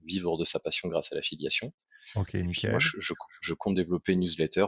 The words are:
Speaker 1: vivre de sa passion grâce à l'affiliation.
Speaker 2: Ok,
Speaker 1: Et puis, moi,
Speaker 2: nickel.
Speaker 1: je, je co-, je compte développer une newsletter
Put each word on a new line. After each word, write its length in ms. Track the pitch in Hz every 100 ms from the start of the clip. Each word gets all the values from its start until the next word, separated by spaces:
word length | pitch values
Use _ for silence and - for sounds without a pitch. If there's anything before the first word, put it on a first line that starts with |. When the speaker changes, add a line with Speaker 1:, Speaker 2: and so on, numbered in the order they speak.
Speaker 1:
vivre 340 | 80 92 87 82
de 60 |
sa 140 | 82 -
passion 280 | 80 - 87
grâce 240 | 82 -
à 40 | 78
l'affiliation. 580 | - 76 73 - 131 - _ - -
Speaker 2:
Ok, 200 | 107 98 98
Speaker 1:
Et 80 | 87
puis, 200 | 82 104
moi, 100 | 101
Speaker 2:
nickel. 40 |
Speaker 1:
je, 180 | - -
je 140 | -
co-, 120 | 85 - -
je 120 | -
compte 220 | 80 101 92
développer 360 | 85 87 -
une 60 | 90
newsletter 460 | 90 78 80 92